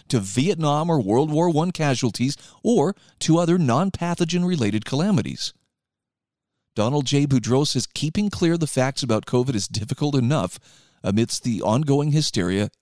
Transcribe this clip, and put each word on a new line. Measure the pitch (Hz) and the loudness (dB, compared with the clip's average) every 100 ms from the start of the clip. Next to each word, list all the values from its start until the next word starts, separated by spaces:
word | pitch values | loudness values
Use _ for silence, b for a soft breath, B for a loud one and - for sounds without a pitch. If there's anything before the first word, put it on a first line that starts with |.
| B | B
to | 127 | -2
Vietnam | 98 101 165 165 151 147 170 | 0 0 0 0 0 0 0
or | 156 | 0
World | 95 117 156 | 2 2 2
War | 151 180 | 2 2
One | 151 180 | 2 0
casualties, | - 147 123 123 - 127 - B B | 0 0 0 -2 0 -4 -4 B B
or | 220 233 151 - b b | 0 2 2 -2 b b
to | - 165 | 2 2
other | 170 180 | 4 2
non-pathogen-related | 139 123 196 - 175 170 165 175 180 175 104 107 | 4 2 0 -2 -4 -2 -2 0 0 0 0 -2
calamities." | - 135 196 165 71 64 - - _ _ _ _ _ _ _ _ _ _ _ - | -2 -2 2 2 0 -6 -10 -12 _ _ _ _ _ _ _ _ _ _ _ -2
Donald | 107 147 127 | 0 0 0
J. | 143 143 | 2 2
Boudreau | 131 110 131 147 | 2 2 0 0
says, | 131 - | -2 -4
"Keeping | - 151 202 208 | -6 -4 -2 -2
clear | - 170 170 | 0 0 0
the | 151 | -2
facts | 135 131 - | -2 -2 -2
about | 123 110 | -2 -2
covid | - 123 123 | 0 0 0
is | 110 - | -2 -4
difficult | 104 101 - 147 | -6 -6 -4 -2
enough | 139 120 147 90 - b b b b | 0 0 0 -2 -8 b b b b
amidst | - 104 117 - | -2 0 0 -2
the | 127 107 | -4 -2
ongoing | 101 117 151 143 151 | 0 0 2 0 2
hysteria | 151 147 110 87 98 104 _ | 0 0 -2 0 0 -2 _